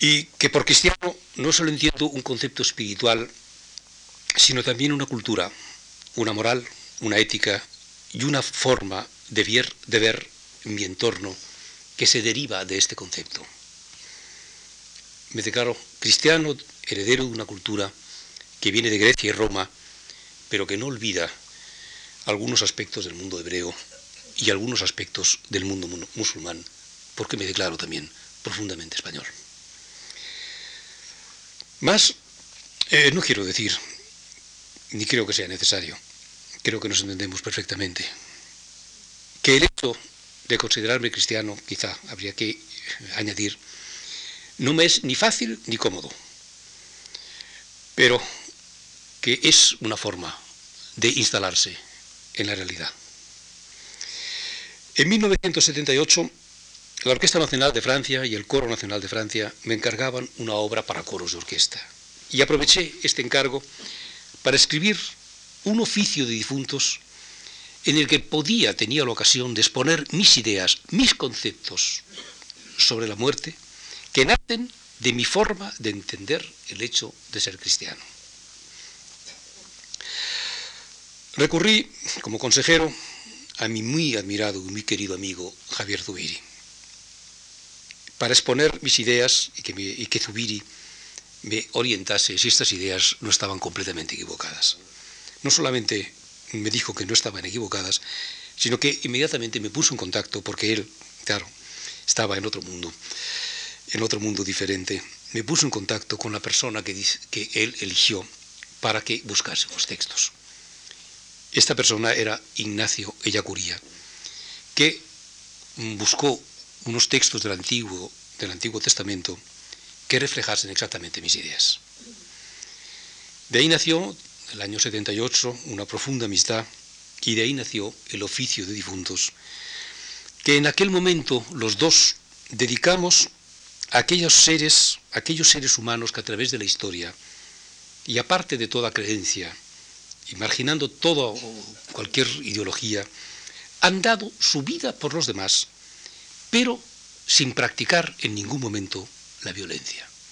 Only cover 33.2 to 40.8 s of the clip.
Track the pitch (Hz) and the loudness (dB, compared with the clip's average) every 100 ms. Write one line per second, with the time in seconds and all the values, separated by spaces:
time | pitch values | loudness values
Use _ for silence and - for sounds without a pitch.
33.2 | - 104 95 90 107 - - - - - | 2 2 0 0 0 -2 -6 -16 -18 -20
34.2 | - - - - - - - 107 107 120 | -20 -20 -20 -20 -20 -20 -12 -6 0 2
35.2 | 101 104 92 92 - 98 80 - - - | 2 -2 -2 0 0 0 -2 -10 -16 -20
36.2 | - - - - - 113 104 98 98 95 | -20 -20 -20 -6 -2 -2 0 -2 -2 -6
37.2 | 98 92 - - 98 95 95 87 - - | -6 -6 -6 -6 -6 -4 -6 -6 -8 -10
38.2 | - - - - - - - - - - | -18 -20 -20 -20 -20 -20 -20 -20 -20 -20
39.2 | - - - 135 170 - 131 113 - - | -20 0 6 6 6 2 -4 -4 -10 -20
40.2 | - - - 117 110 - | -20 -10 0 0 2 0